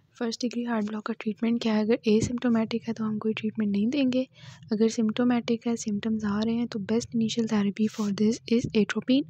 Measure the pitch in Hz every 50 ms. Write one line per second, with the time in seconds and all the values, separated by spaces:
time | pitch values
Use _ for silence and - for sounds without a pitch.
0 | _ _ _ - 240 226 226 - - 240 233 233 240 240 233 220 208 208 214 214
1 | - - 220 - - 226 202 - 226 226 233 233 - 226 214 214 214 208 233 262
2 | - 226 208 220 226 - 247 240 - 247 226 226 226 220 233 226 - 233 226 -
3 | 220 214 214 214 220 220 214 - - 214 - 220 214 208 196 202 208 233 285 294
4 | 269 254 247 254 262 - _ - - - - - - - 226 202 220 226 220 -
5 | 220 214 214 - 247 247 247 240 233 - 233 226 - 240 233 226 - 220 208 202
6 | - 226 220 220 214 208 202 208 220 226 226 233 240 226 - 220 196 196 220 233
7 | 240 - - 226 226 220 - 233 226 220 220 208 202 202 190 - 214 214 - -
8 | 214 208 196 190 214 214 233 - - - 226 233 - - - 226 202 - - 220
9 | - - 254 277 294